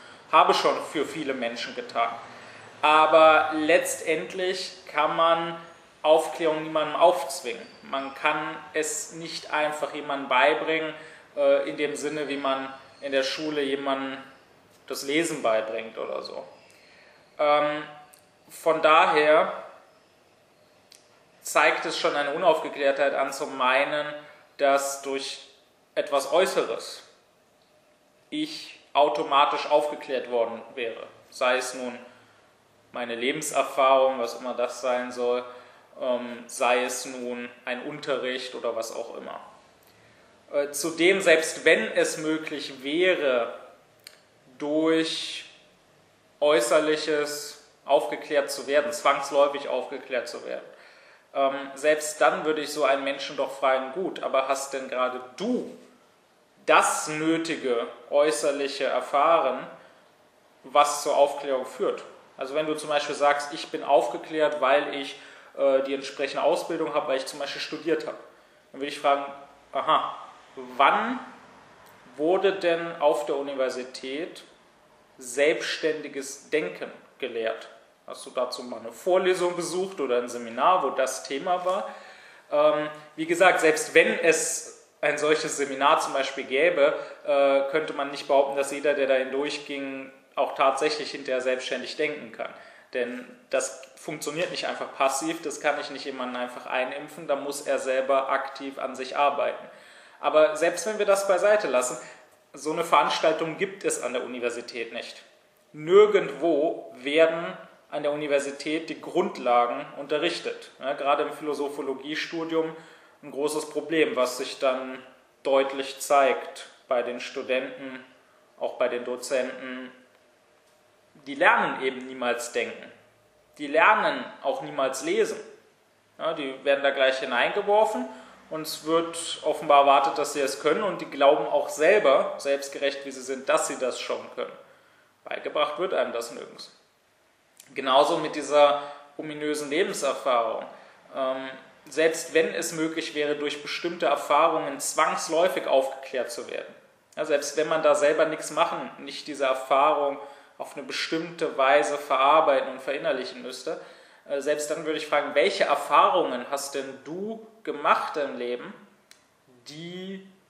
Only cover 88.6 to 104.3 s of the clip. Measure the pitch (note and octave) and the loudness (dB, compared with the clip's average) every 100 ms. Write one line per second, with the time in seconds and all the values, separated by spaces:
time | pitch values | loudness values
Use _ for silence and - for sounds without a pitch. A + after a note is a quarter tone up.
88.6 | C3+ C#3+ D3 C#3 C3 C3 B2+ C3+ D3 C#3+ | -2 0 0 2 2 2 2 -2 -2 -4
89.6 | - C#3 C#3 C3+ C3 - _ - B2 - | -8 -8 -8 -10 -14 -20 _ -2 -2 2
90.6 | C#3 - D3+ - C3 C#3+ C3+ B2+ B2+ B2+ | 2 4 0 -2 -6 -8 -4 -2 0 -2
91.6 | - B2+ A#2 - D3+ D3 A#2 - - - | -4 -6 -6 -4 -4 -4 -12 -10 -12 -12
92.6 | - - - B2+ A#2+ B2 B2 - - C3+ | -20 -20 -8 -4 -4 -6 -14 -20 -4 -2
93.6 | - - - - - D3+ D3+ D3+ F3+ C3+ | -2 -10 -18 -16 -10 -8 -6 -4 -4 -4
94.6 | - B2 B2 - C3+ - D#3+ D#3+ D3 - | -6 -6 -8 0 0 0 -4 -4 -6 -2
95.6 | D3+ C#3+ - C3+ C#3+ C3 B2 B2 B2 B2+ | -2 -2 -6 -10 -10 -8 -6 -6 -8 -8
96.6 | - C3 B2+ C#3 D3+ - D#3 C#3 C#3+ C#3 | -6 -4 -4 -6 -12 -12 -4 -4 -4 -8
97.6 | C3+ C3 C3 C3 C3 C3+ C3+ C3+ - - | -2 -2 0 -2 2 0 2 -2 -2 -10
98.6 | C#3 C#3 C3+ B2+ B2+ C#3+ C#3+ - - - | -12 -8 -8 -8 -8 0 2 2 -2 -4
99.6 | - - - - - - C#3+ D3+ D#3 D3 | -12 -20 -20 -20 -20 -6 2 6 4 4
100.6 | E3+ F3 A3 G#3 G3+ G3 - F3+ G3+ G#3+ | 0 0 -4 -2 2 2 4 2 4 4
101.6 | D#3 B2+ B2 D#3+ - - - _ _ D3 | 4 0 0 -6 -12 -20 -20 _ _ -10
102.6 | C#3+ E3 E3 D#3+ D#3 - E3 D#3 D#3+ D#3 | -6 -4 4 4 4 2 2 2 -2 -4
103.6 | F#3+ - D#3+ - B2 B2 A#2+ | -6 -4 -4 -4 -4 -6 -6